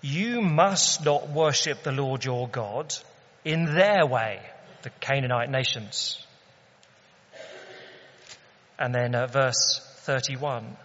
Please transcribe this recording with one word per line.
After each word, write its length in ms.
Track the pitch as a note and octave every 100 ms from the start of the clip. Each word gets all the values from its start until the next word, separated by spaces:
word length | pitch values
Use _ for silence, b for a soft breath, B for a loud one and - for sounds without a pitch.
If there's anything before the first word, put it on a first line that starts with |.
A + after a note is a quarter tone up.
"You 400 | C#3+ D3 A3+ A#3+
must 640 | G3+ D3+ F#3+ F#3+ - -
not 240 | D3+ C#3+ D3
worship 540 | D3 D#3 C#3+ - C#3+
the 100 | -
Lord 320 | C3+ C3+ C3
your 240 | C3 B2 B2
God 460 | B2+ G#2+ A2 D#3 - - - - _
in 300 | D#3+ D#3+ E3
their 320 | D#3 G3+ G3+ D3+
way," 340 | B2 A2+ G2 - - - -
the 100 | B2
Canaanite 600 | - - C#3 B2+ B2 A#2+
nations. 760 | C3+ B2+ A#2+ G2+ - - - - - _ _ _ _ _ _ _ _ _ B B B B B B B B B B B B _ _ -
And 160 | B2+
then, 200 | B2 A#2+
uh, 120 | A#2+ B2+
verse 540 | B2+ C3 A#2+ - - - -
thirty-one. 760 | - C3+ B2 C3 C#3+ B2 A2 -